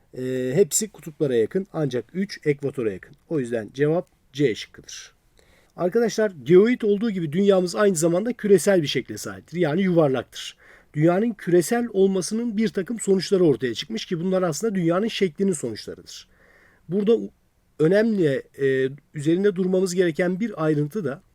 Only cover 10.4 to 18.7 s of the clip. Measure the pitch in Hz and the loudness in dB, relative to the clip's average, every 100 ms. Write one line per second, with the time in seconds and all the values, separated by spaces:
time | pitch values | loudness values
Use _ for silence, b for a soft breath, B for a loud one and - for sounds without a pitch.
10.4 | - - b b b 147 160 180 233 208 | -18 -18 b b b 0 2 2 0 -4
11.4 | - 175 170 233 240 202 196 190 - 220 | 0 2 2 -2 -2 2 2 2 -2 -4
12.4 | 240 208 220 - 175 226 - 190 - 190 | -4 0 -2 -2 -6 -4 0 0 2 4
13.4 | 170 120 123 113 - 220 - 175 180 185 | 4 4 0 -4 -8 -8 -6 -4 -2 0
14.4 | 180 147 226 190 165 180 220 - 190 - | -2 -2 -4 -2 0 0 -2 -2 -2 0
15.4 | 196 175 123 104 - 87 - - - b | -2 -2 -6 -8 -12 -16 -16 -20 -20 b
16.4 | b b b b - 190 202 226 101 _ | b b b b -6 -2 2 0 0 _
17.4 | _ _ _ - 156 202 226 208 156 131 | _ _ _ 0 2 4 2 2 2 0
18.4 | - - 139 | -6 -4 0